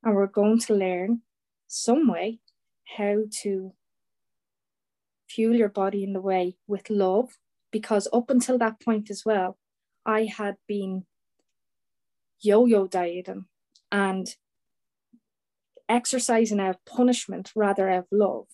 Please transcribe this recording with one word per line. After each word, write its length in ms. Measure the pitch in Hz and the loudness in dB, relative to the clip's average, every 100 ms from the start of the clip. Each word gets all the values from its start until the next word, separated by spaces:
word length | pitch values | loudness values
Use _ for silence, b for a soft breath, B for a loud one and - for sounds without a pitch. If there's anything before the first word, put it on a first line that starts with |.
And 120 | 233 202 | 0 0
we're 100 | 196 | 0
going 340 | 208 208 226 | 2 2 2
to 120 | - | 2
learn 480 | 208 185 180 190 233 _ _ _ _ _ | 0 0 -2 -2 -4 _ _ _ _ _
some 400 | - - 254 294 | -8 0 2 4
way 320 | 170 190 226 _ _ _ _ - - | 0 -4 -8 _ _ _ _ -20 -6
how 260 | 202 208 214 - | -2 -2 -2 -6
to 320 | 202 196 190 _ _ _ _ _ _ _ _ _ _ _ _ _ _ _ _ | -6 -6 -6 _ _ _ _ _ _ _ _ _ _ _ _ _ _ _ _
fuel 260 | - 226 233 | -2 2 2
your 140 | 208 | 2
body 340 | 202 196 202 | 0 -4 -2
in 100 | 196 | -6
the 80 | 196 | -6
way 360 | 196 185 180 185 _ | -2 -2 -2 -6 _
with 220 | 202 - | -8 -4
love." 480 | 208 190 190 254 - _ _ _ | 0 2 2 -2 -6 _ _ _
Because 360 | 220 214 208 196 | -8 -2 -2 0
up 160 | 233 233 | -2 2
until 280 | 254 240 254 | 0 2 0
that 200 | 226 220 | 0 -2
point 300 | - 220 214 | -2 -2 -4
as 140 | 196 - | -8 -2
well, 320 | 208 185 190 _ _ _ _ - | 0 0 -6 _ _ _ _ -4
I 200 | 220 220 | -2 -2
had 320 | 214 208 202 _ | -4 -8 -8 _
been 380 | 208 190 190 185 _ _ _ _ _ _ _ _ _ _ _ _ _ | -6 -4 -8 -10 _ _ _ _ _ _ _ _ _ _ _ _ _
yo-yo 460 | 208 202 240 220 190 | 2 6 6 4 2
dieting 580 | 185 175 180 180 190 190 _ _ _ _ | -2 -4 -6 -10 -12 -14 _ _ _ _
and 440 | 202 196 190 180 - _ _ _ _ _ _ _ _ _ _ _ _ _ - _ | -2 0 -2 -8 -12 _ _ _ _ _ _ _ _ _ _ _ _ _ -20 _
exercising 720 | 233 240 262 - 226 226 208 | 0 0 -4 0 2 2 2
out 160 | 190 180 | 0 -4
of 100 | - | -8
punishment 680 | - 247 240 - 180 190 - | 2 2 2 -4 -10 -8 -2
rather 320 | 202 196 190 | 0 2 2
out 120 | 185 | 0
of 80 | 180 | 0
love 360 | 202 202 127 - | 2 2 0 -10